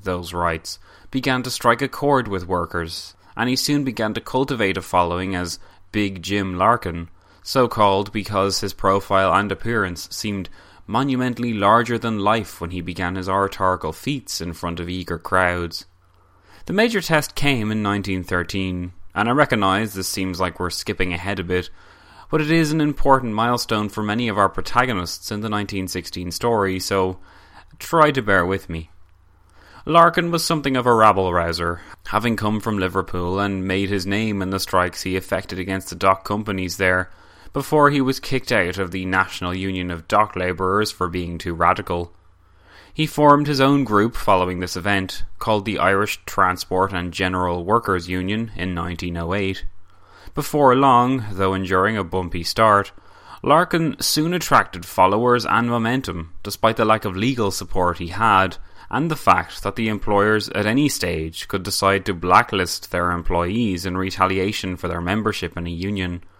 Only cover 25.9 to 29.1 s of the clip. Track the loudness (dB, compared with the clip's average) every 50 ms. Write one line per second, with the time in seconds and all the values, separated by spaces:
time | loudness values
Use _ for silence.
25.9 | -6 -8 -8 -8 -8 -8 -8 -8 -6 -4 -2 0 2 2 2 0 0 -2 -2 -2
26.9 | 0 0 0 0 -2 -6 -12 -20 -20 -20 -20 -20 -20 -20 -20 -20 -20 -16 -6 0
27.9 | 4 4 4 4 4 2 2 4 4 4 4 2 -2 -4 -4 -8 -10 -10 -10 -12
28.9 | -18 -20 -20 -20